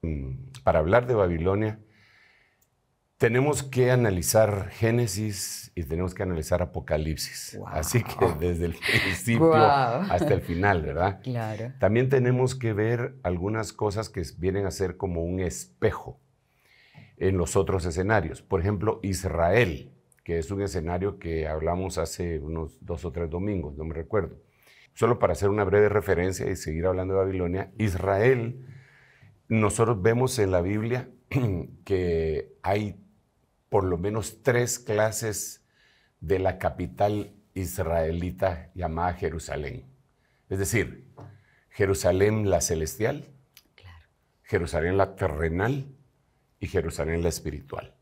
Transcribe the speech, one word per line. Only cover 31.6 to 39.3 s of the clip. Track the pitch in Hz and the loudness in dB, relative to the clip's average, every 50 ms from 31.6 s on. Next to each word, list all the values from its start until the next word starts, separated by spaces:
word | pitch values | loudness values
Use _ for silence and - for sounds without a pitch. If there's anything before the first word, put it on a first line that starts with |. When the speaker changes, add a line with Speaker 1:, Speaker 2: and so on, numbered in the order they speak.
| - - - - - | -6 -8 -14 -20 -4
Speaker 1:
que | - 98 92 90 87 85 82 80 80 78 - - - - _ | -2 0 0 2 0 0 0 0 0 -2 -4 -6 -10 -16 _
hay | - 90 98 107 107 104 95 - - _ _ _ _ _ _ _ _ _ _ _ _ _ | -2 0 0 0 0 -4 -8 -12 -18 _ _ _ _ _ _ _ _ _ _ _ _ _
por | - 104 95 | 0 2 2
lo | 92 87 82 | 2 0 0
menos | 87 101 107 113 101 - - - | -2 -2 -2 -2 -4 -6 -12 -2
tres | _ - 120 120 123 113 - - | _ 2 2 2 2 0 -4 -8
clases | - - 107 104 107 110 110 - 117 110 104 - - - - _ _ _ _ _ _ _ _ _ _ _ _ _ | -4 -2 2 2 2 2 0 -2 -4 -4 -4 -6 -8 -10 -14 _ _ _ _ _ _ _ _ _ _ _ _ _
de | - 80 98 92 | -2 0 0 2
la | 95 95 92 | 2 0 -2
capital | - - 87 - - 90 - - - 101 104 107 104 98 - - _ _ _ | 0 -4 -4 -2 -2 -8 -8 -2 0 0 0 0 -2 -6 -8 -14 _ _ _
israelita | _ 95 95 85 - - 90 80 82 82 80 78 82 85 87 92 - - 98 95 87 80 - - _ | _ -6 -6 -6 -4 -4 -2 0 0 0 0 0 -2 -2 -4 -4 -4 -2 -2 -2 -2 -2 -12 -16 _
llamada | 95 85 80 80 82 85 90 87 | -8 -6 -6 -4 -2 -2 -2 -2
Jerusalén. | - 101 80 | -2 -6 -6